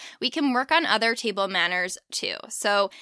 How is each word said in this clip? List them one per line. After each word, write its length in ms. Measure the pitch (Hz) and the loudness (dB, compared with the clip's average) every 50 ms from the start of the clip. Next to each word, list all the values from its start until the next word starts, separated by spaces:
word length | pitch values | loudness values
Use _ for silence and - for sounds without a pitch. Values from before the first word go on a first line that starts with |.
| - - - - | -20 -20 -12 -6
We 80 | - 254 | -6 -4
can 240 | - 320 285 277 247 | -2 0 0 2 2
work 180 | 247 262 262 | 2 2 2
on 140 | 311 330 330 | 2 2 4
other 300 | - 202 220 226 226 226 | 2 2 2 2 2 0
table 340 | - - 226 196 202 196 190 | 0 -2 -4 -2 0 -2 0
manners 480 | 196 180 165 170 180 180 180 185 - - - _ | 0 0 0 2 0 0 -2 -2 -6 -10 -12 _
too. 260 | - - - - - - - - | -8 -6 -6 -6 -8 -8 -10 -10
So 400 | - - - 214 202 202 202 196 - - | -8 -2 0 2 4 4 2 2 -2 -10